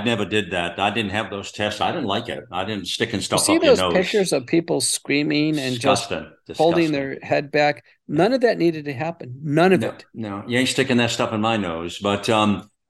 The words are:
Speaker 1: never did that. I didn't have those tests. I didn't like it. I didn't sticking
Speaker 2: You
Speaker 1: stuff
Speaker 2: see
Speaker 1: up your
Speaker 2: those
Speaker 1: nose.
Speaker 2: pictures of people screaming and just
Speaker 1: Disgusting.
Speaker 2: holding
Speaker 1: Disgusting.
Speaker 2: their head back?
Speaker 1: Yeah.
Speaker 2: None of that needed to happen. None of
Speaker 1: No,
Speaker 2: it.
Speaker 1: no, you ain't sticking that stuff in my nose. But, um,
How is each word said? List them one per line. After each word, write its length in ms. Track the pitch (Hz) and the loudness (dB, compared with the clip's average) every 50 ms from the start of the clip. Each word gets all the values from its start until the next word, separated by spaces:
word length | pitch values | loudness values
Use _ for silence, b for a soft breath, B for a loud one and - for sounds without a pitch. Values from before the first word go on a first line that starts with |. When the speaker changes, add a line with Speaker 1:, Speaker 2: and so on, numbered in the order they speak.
| 107 | 2
Speaker 1:
never 200 | 120 117 104 104 | 0 0 0 -2
did 280 | 87 107 107 95 87 | 0 0 -2 -2 -2
that. 260 | 95 87 85 85 - 92 | -2 -4 -4 -2 -2 -2
I 120 | 98 107 | -2 0
didn't 200 | 104 117 107 95 | 0 -2 -4 -2
have 200 | 98 107 110 98 | -2 -4 -4 -4
those 200 | 101 98 95 - | -6 -10 -10 -8
tests. 300 | - - 104 104 101 - | -6 -2 -2 -2 -2 0
I 100 | 90 98 | -2 -2
didn't 160 | 127 175 127 | -2 -2 -2
like 220 | 98 98 110 110 - | -2 -2 -4 -4 -6
it. 160 | 73 65 - - | -10 -10 -10 -10
I 120 | 90 90 95 | -6 -6 -6
didn't 220 | 104 110 98 87 | -4 -6 -6 -6
sticking 300 | - - - 117 107 - | -6 -4 -2 -2 -2 -2
Speaker 2:
You 60 | 95 | -4
Speaker 1:
stuff 180 | 90 - - 92 | -2 0 0 2
Speaker 2:
see 160 | - - 311 | 2 2 2
Speaker 1:
up 80 | 330 339 | 4 6
your 80 | 294 | 6
Speaker 2:
those 80 | 240 185 | 4 4
Speaker 1:
nose. 120 | 185 180 | 4 2
Speaker 2:
pictures 400 | 170 185 185 - - 208 185 175 | 2 2 0 0 0 0 0 0
of 140 | 156 139 123 | -2 -4 -2
people 340 | - 175 165 170 - 151 139 | 0 0 0 0 0 -2 -2
screaming 800 | - - - - - - 143 143 147 151 147 147 151 156 156 147 | -2 -2 -4 -4 -4 -2 -2 0 0 0 0 0 0 0 0 -2
and 220 | 131 127 127 120 | -2 -4 -4 -2
just 300 | 123 135 - - - - | 0 2 2 0 0 -4
Speaker 1:
Disgusting. 220 | 92 80 78 - - _ _ - 82 | -8 -8 -8 -12 -18 _ _ -8 0
Speaker 2:
holding 360 | - 156 170 165 175 165 156 | 2 2 4 4 4 2 2
Speaker 1:
Disgusting. 0 | |
Speaker 2:
their 260 | 147 139 135 135 135 - | 0 -2 -4 -6 -8 -8
head 280 | - - 151 147 147 139 | -4 -2 -2 -2 -2 0
back? 340 | - 147 147 147 143 - b b b b b | 0 2 2 2 0 -2 b b b b b
Speaker 1:
Yeah. 120 | - 147 151 | -2 2 2
Speaker 2:
None 140 | 185 226 269 | 4 4 4
of 80 | 247 | 4
that 140 | 247 226 - | 2 2 2
needed 280 | 165 165 170 160 156 143 | 2 2 0 0 -2 -4
to 80 | 147 | -6
happen. 480 | 139 120 156 165 170 - - 127 123 139 | -6 -6 -6 -6 -6 -8 -12 -14 -12 -8
None 300 | 151 156 143 151 175 190 | -4 0 2 4 6 6
of 80 | 180 113 | 6 4
Speaker 1:
No, 80 | 110 - | 2 -2
Speaker 2:
it. 160 | - - - _ - | -6 -10 -16 _ -12
Speaker 1:
no, 300 | 120 110 104 98 101 - | -10 -8 -8 -8 -8 -6
you 120 | 123 120 123 | -2 0 0
ain't 100 | 131 127 | 2 2
sticking 300 | - 139 127 131 123 120 | 2 2 2 2 4 2
that 120 | 120 113 | 2 2
stuff 220 | - - 120 110 | 2 0 -2 0
in 80 | 113 107 | 0 0
my 160 | 107 113 113 | 0 2 2
nose. 420 | 104 95 87 82 82 85 87 - - | 0 0 -2 -4 -4 -6 -8 -6 -4
But, 320 | 101 101 101 101 - - | -2 0 0 0 2 2
um, 400 | 113 107 107 104 98 87 - - _ _ _ | 4 4 4 4 2 0 -4 -12 _ _ _